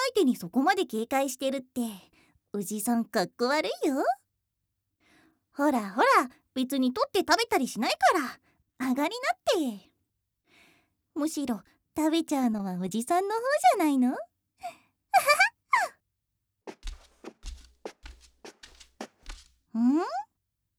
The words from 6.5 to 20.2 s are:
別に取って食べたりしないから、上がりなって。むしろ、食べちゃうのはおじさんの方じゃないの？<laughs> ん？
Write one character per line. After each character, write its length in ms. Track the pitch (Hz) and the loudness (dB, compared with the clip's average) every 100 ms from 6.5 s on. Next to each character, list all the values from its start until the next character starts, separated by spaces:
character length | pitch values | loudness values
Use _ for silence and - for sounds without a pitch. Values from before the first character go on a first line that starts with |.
別 240 | 262 254 277 | -4 -2 0
に 140 | 254 | 0
取 120 | 330 554 | 0 -2
っ 40 | |
て 100 | 392 | 0
食 180 | - 359 | 2 2
べ 80 | 466 | 2
た 120 | 381 | 0
り 100 | 247 | -2
し 100 | 196 | -4
な 100 | 294 | -4
い 40 | |
か 60 | - 740 381 247 - _ _ _ - | 2 2 2 -2 -10 _ _ _ -4
ら、 80 | 262 | -2
上 60 | |
が 120 | 254 320 | 0 -2
り 120 | 480 | -2
な 140 | 571 | -4
っ 40 | 740 - 403 262 202 | -2 0 0 0 -6
て。 120 | - _ _ _ _ _ _ _ _ _ _ _ _ | -14 _ _ _ _ _ _ _ _ _ _ _ _
む 140 | 320 311 | -6 -4
し 180 | 302 262 | -4 -6
ろ、 160 | 214 - _ _ - | -6 -12 _ _ -2
食 140 | 311 | 0
べ 140 | 330 | 0
ち 120 | 320 277 | 0 0
ゃ 100 | 247 | 0
う 40 | |
の 140 | 214 | -2
は 120 | 196 180 | -4 -6
お 80 | 185 | -4
じ 160 | 220 | -4
さ 160 | 240 349 | 0 0
ん 80 | 392 | 0
の 80 | 453 | -2
方 40 | 508 605 740 453 | 0 2 4 4
じ 60 | |
ゃ 20 | |
な 20 | 311 | 4
い 120 | 269 | 2
の？ 120 | 247 | 2
<laughs> 80 | 403 679 _ _ _ 719 - _ _ _ 784 539 605 855 - _ 960 719 - _ _ _ _ _ _ - - - - _ _ - - - - - _ - - - - _ _ - - - - - - - _ - - - _ _ 226 | -2 -10 _ _ _ -18 -18 _ _ _ 2 4 4 2 -2 _ -2 -2 -8 _ _ _ _ _ _ -20 -16 -14 -16 _ _ -20 -18 -16 -16 -20 _ -20 -18 -20 -20 _ _ -20 -20 -20 -20 -20 -18 -18 _ -18 -18 -20 _ _ 0
ん？ 260 | 247 302 440 719 | 4 2 0 -6